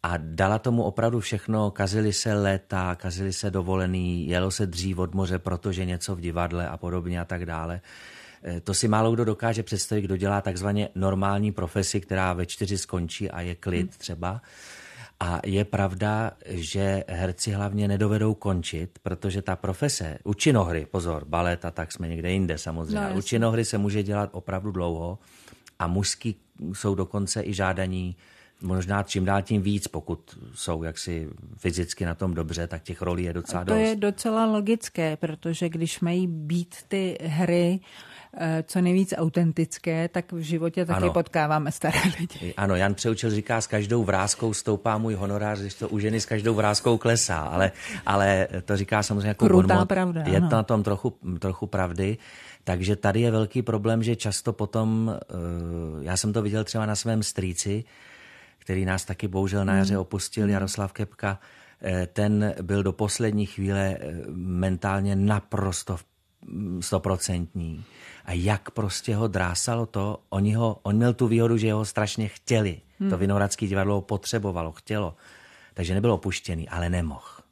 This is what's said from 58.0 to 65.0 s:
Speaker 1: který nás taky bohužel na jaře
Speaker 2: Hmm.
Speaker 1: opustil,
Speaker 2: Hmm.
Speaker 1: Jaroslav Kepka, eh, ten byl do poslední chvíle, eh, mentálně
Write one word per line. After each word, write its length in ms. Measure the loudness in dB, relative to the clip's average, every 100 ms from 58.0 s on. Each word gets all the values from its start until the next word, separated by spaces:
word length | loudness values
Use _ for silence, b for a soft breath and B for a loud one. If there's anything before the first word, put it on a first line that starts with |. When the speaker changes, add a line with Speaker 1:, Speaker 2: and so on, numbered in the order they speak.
| B B B B B B
Speaker 1:
který 260 | -4 0
nás 200 | 0 0
taky 240 | -2 -6 -2
bohužel 360 | 0 0 2
na 120 | 4 4
jaře 180 | 4
Speaker 2:
Hmm. 60 | 2
Speaker 1:
opustil, 420 | 0 -4 -4 0
Speaker 2:
Hmm. 80 | 2
Speaker 1:
Jaroslav 400 | 2 0 -2 -4
Kepka, 460 | -4 -8 -2 -4 -4 B B B B
eh, 240 | -2 0 0
ten 420 | 2 4 4 2 -2
byl 200 | 0 2
do 100 | 2
poslední 540 | 0 -2 0 0 0 -2
chvíle, 500 | -2 0 2 0 -2
eh, 140 | -6 -8 -8
mentálně 840 | -8 -4 0 0 0 0 0